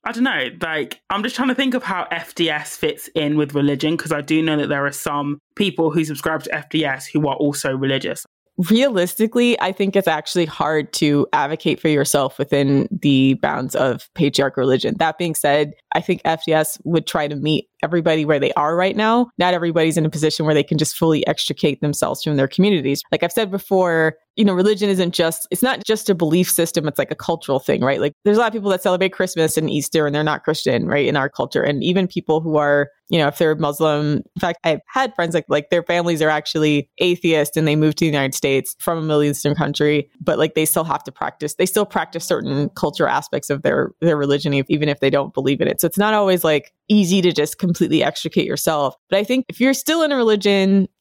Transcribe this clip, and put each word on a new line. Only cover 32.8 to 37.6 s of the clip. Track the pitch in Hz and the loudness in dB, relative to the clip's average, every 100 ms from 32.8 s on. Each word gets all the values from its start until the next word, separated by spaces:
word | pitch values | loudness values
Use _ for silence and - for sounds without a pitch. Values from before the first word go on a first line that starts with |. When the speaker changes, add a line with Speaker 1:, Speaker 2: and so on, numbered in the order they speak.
| 139 _ _ | 0 _ _
Speaker 2:
you | 170 | 0
know, | 143 | 0
if | - | 2
they're | 160 156 | 0 2
Muslim, | 151 147 160 147 151 147 | -2 0 0 2 0 -2
in | - - | -4 -4
fact, | 180 170 | -4 -2
I've | 170 151 _ | -2 -2 _
had | 262 262 - | -4 -2 -2
friends, | 170 | -2
like, | 165 - | -2 0
like, | 147 147 | -4 0
their | 175 | -2
families | 170 175 175 160 | 0 0 0 2
are | 156 | 2
actually | 151 151 160 151 147 135 - | 0 -2 0 2 2 -2 -2
atheist | 180 175 170 156 151 | 0 2 2 2 2
and | 160 | 0